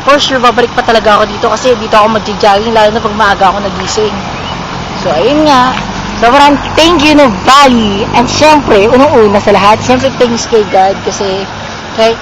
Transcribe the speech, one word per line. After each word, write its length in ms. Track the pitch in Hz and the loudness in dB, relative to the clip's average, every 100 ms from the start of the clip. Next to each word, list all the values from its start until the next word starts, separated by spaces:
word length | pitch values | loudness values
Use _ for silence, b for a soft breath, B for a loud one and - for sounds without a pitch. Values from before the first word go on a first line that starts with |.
for 140 | - 285 | 0 0
sure, 240 | 269 262 | 0 0
babalik 320 | 240 226 240 | 0 2 -2
pa 80 | - | -2
talaga 400 | 240 226 214 208 | 0 0 2 2
ako 80 | 208 | 0
dito 180 | 202 190 | -2 -4
kasi 300 | 165 254 233 | -2 -2 -2
dito 160 | 220 | 0
ako 240 | 220 208 220 | 2 2 0
mag-jogging, 540 | 196 196 214 202 220 | -4 -2 2 2 0
lalo 160 | 226 214 | 2 2
na 160 | 220 220 | 0 -4
pag 100 | 208 | -2
maaga 300 | 208 190 190 | 0 2 0
ako 80 | 190 | 0
nagising. 560 | 202 185 190 - 214 202 190 - - - - - - - 185 | -6 -8 -6 -4 -4 -4 -10 -10 -10 -10 -10 -10 -10 -8 -4
So, 80 | |
ayun 320 | 156 208 294 302 | 0 0 0 2
nga. 260 | 262 254 233 - - - - | 2 2 -2 -8 -8 -8 -2
Sobrang 400 | 233 262 285 277 - | 2 4 4 2 -2
thank 320 | - 320 349 294 | 0 2 2 2
you, 80 | |
Nuvali. 920 | 294 277 190 - 269 277 240 214 196 - - | 4 2 2 2 4 4 2 0 -4 -2 -2
And 80 | 247 | -2
syempre, 640 | - 302 302 254 214 208 | 0 2 2 2 2 2
unang-una 480 | 247 285 302 214 202 | 4 4 4 2 2
sa 160 | 202 | 2
lahat, 240 | 202 202 220 - | 2 4 2 2
syempre, 240 | 254 262 - | 0 0 0
thanks 320 | 247 233 - | -2 -2 -2
kay 160 | 226 202 | 0 0
God 240 | 190 190 190 - | 2 0 0 -6
kasi 400 | 196 202 190 190 - - - - | -6 -6 -6 -8 -12 -14 -14 -12
kahit 240 | - 220 226 | -2 -2 0